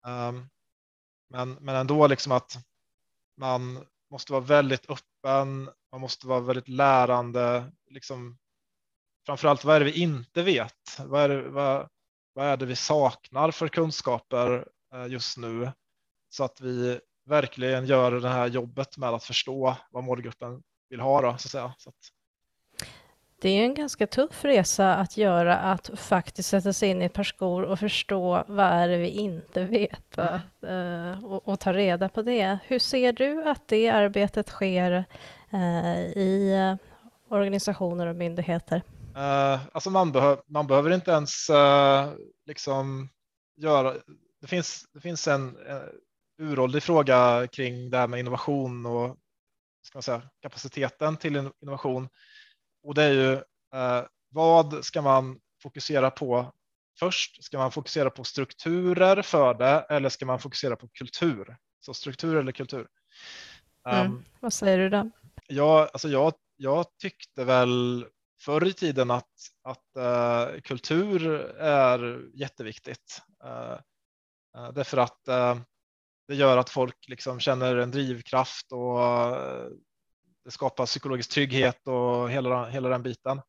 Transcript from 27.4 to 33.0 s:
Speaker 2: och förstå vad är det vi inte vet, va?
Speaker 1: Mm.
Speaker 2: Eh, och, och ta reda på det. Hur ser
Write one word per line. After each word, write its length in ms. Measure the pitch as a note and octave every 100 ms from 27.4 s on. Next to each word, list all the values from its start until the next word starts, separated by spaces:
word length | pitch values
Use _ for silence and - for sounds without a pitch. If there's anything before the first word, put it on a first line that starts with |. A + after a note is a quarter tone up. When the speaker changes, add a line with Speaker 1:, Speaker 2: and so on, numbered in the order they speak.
| F#3 F3
Speaker 2:
och 160 | F#3 F#3
förstå 640 | G#3 - - G3 F3+ F3 -
vad 180 | G3+ F#3+
är 220 | F3 F3
det 100 | F3
vi 120 | F3
inte 540 | G3+ G#3 E3 - - F#3
vet, 520 | A3 G3+ - - -
va? 240 | F3 F3 F3+ _
Speaker 1:
Mm. 500 | - F#3 F3 F3 F3
Speaker 2:
Eh, 100 | F#3 A3
och, 220 | G3 -
och 120 | G3
ta 140 | -
reda 360 | F#3 G3 F3 F#3+
på 120 | -
det. 380 | A3 B3 F#3+ G3 -
Hur 140 | B3+
ser 340 | - C4+